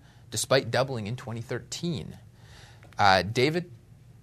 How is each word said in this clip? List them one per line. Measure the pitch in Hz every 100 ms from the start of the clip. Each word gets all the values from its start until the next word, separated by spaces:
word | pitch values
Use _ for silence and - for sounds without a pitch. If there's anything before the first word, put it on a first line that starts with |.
| - - -
despite | - - 135 123
doubling | 123 139 120 101
in | 123
twenty | - 117
thirteen?" | 117 123 - - 170 123 - - - - - - - - - -
Uh, | 101 92
David, | 90 120 143 175 170 - - - - -